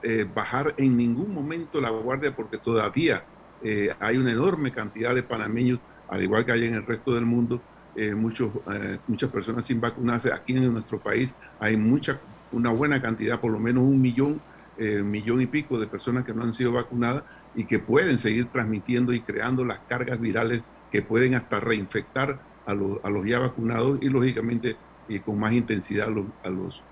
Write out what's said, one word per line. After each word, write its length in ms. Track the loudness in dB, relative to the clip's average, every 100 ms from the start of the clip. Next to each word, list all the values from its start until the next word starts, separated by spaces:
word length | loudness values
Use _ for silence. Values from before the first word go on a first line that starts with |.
eh, 240 | 0 -2 -2 -4
bajar 400 | -2 -2 -2 2
en 200 | 4 4
ningún 360 | 4 0 -2
momento 460 | -4 -6 -6 -4 -2
la 100 | -2
guardia 460 | -2 -2 -2 -2 -4
porque 220 | -8 -6
todavía, 640 | 0 2 2 2 2 0 -4 -20 -20 -10
eh, 320 | -4 0 0 0
hay 180 | 0 2
una 140 | 2
enorme 400 | 4 2 2 -2
cantidad 440 | -4 -8 -4 0 0
de 80 |
panameños, 560 | -2 -4 -2 2 2 0 -4 -20 -8
al 120 | -2
igual 240 | 2 2 2
que 60 |
hay 140 | 2 0
en 100 | -2
el 100 | -4
resto 280 | -4 0
del 120 | 0 2
mundo, 360 | 2 2 -2 -6 -20 -16 -4
eh, 180 | -2
muchos, 380 | 0 -2 0 -4 -4 -6
eh, 280 | -6 -4 -6 -4
muchas 240 | -2 -2
personas 340 | -2 -4 -4 -2
sin 160 | 0
vacunarse. 500 | 0 0 0 2 0
Aquí 240 | -2 0 2
en 160 | 2
nuestro 280 | 2 -4 -6
país 340 | -2 0 0 -4 -20 -4
hay 160 | 2 4
mucha 420 | 4 4 2 -6 -8 -20 -6
una 180 | -2 2
buena 320 | 2 2 2
cantidad, 380 | 0 -2 -2 0
por 120 | -2
lo 80 | 0
menos 240 | 2 4
un 180 | 4 6
millón, 400 | 4 4 0 0 -8 -20 -20 -6
eh, 260 | -2 0
millón 380 | 0 -2 0 0
y 60 | 2
pico 320 | -2 -2 -2
de 80 | -2
personas 360 | -4 -2 -2
que 100 | -2
no 100 | -4
han 100 | -4
sido 180 | 0 0
vacunadas 520 | 0 -2 0 0 0 -6 -20 -12 -6
y 100 | -2
que 140 | -2
pueden 380 | 4 4 4 2
seguir 280 | 2 0 -2
transmitiendo 680 | -2 -2 -4 0 0 2
y 100 | 0
creando 440 | -2 -4 0 0 -2
las 140 | -4
cargas 400 | -6 -4 -2 -2
virales 420 | 0 0 0 0 -4 -20 -4
que 100 | -2
pueden 340 | 2 4 4 2
hasta 240 | 0 -2
reinfectar 800 | 0 -2 0 -4 -4 -2 -2 -4 -12 -14 -4
a 80 |
los, 260 | -2 -2 -4
a 60 | -2
los 160 | -2 0
ya 140 | 0
vacunados 600 | 0 -2 -2 0 0 2
y, 80 | 2
lógicamente, 680 | 4 2 2 -2 -2 -2 -6 -14 -20 -8
y 100 | -8
con 200 | -4 -2
más 140 | 2
intensidad 540 | 2 2 -2 -2 -2 -2
a 40 |
los, 140 | -2 -4 -8
a 60 | -6
los 340 | -6 -6 -12 -20